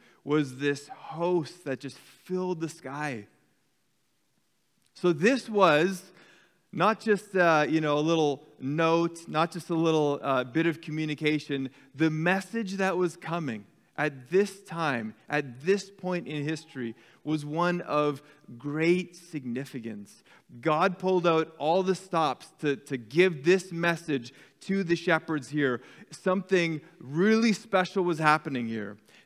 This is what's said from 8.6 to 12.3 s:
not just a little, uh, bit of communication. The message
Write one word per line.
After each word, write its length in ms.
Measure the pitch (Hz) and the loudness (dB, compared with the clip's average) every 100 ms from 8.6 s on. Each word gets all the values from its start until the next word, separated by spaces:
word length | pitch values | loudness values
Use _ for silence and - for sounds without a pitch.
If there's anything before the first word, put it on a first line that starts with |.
| 131 151 165 165 170 170 - | -4 0 4 4 2 -4 -6
not 240 | 156 170 | -2 0
just 180 | 175 - | -2 -4
a 40 | |
little, 440 | 160 165 156 147 143 | 0 2 2 2 0
uh, 220 | 139 131 | 0 -2
bit 240 | 127 156 165 | 0 0 0
of 140 | 165 | -2
communication. 880 | - 156 156 147 151 151 - 139 131 - - | -6 -6 -4 -2 0 0 -2 -6 -6 -10 -12
The 160 | 131 160 | 0 0
message 640 | 156 170 | 2 0